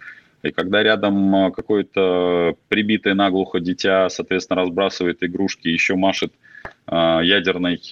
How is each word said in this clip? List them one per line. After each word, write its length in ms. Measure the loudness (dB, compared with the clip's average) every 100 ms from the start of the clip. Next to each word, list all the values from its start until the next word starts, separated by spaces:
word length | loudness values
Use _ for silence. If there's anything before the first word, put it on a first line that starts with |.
| -14 -20 _ _
И 80 | -6
когда 320 | -4 0 2
рядом, 520 | 2 2 0 2 2 2 2
э, 40 |
какое-то 1000 | -2 -2 -2 0 0 2 2 2 2 0 -2 _
прибитое 460 | -2 2 0 0
наглухо 460 | 0 2 0 -2 -2
дитя, 500 | -4 -2 0 2 2
соответственно, 500 | -2 -4 -4 -2 -2
разбрасывает 640 | 0 0 -2 0 -2 -2
игрушки, 460 | -4 -2 -4 -4 -4
ещё 280 | -2 0 0
машет, 360 | 0 0 -4 -8 -20 -20 -20 -18 -6
э, 320 | 0 2 2
ядерной, 560 | 2 2 0 -2 -2 -4 -4